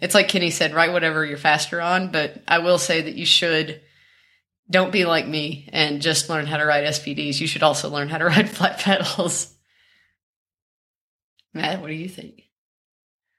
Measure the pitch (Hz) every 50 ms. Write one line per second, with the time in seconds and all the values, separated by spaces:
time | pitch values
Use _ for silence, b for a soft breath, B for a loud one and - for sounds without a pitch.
0 | 175 180 - 208 190 196 - 190 175 170 160 - 170 151 151 165 165 165 175 175
1 | 165 160 156 156 156 147 143 143 147 156 151 151 - - 170 170 170 175 180 185
2 | 190 185 - 156 147 147 - - - - 170 170 165 180 180 175 - - 170 160
3 | 156 156 - 165 165 160 - - 180 170 160 156 156 151 156 - b b b b
4 | b b b b b b b b b b _ _ _ - 185 185 185 185 185 202
5 | 180 170 165 156 139 139 156 156 147 147 151 139 - - - 156 156 147 147 143
6 | 151 165 156 151 - - 165 156 147 147 156 151 151 151 147 147 143 151 151 -
7 | - 147 143 147 151 147 139 - 165 151 - - 160 151 143 139 - 147 147 143
8 | 143 147 160 160 165 170 151 196 214 214 - - 180 185 - - - 196 190 -
9 | 175 - - - 175 170 - - - - _ _ _ _ _ _ _ _ _ _
10 | _ _ _ _ _ _ _ _ _ _ _ _ _ _ _ _ _ _ _ _
11 | _ _ _ _ _ _ _ _ _ _ - 160 151 151 - - - 151 156 156
12 | 165 185 - - - - - - _ _ _ _ _ _ _ _ _ _ _ _
13 | _ _ _ _ _ _ _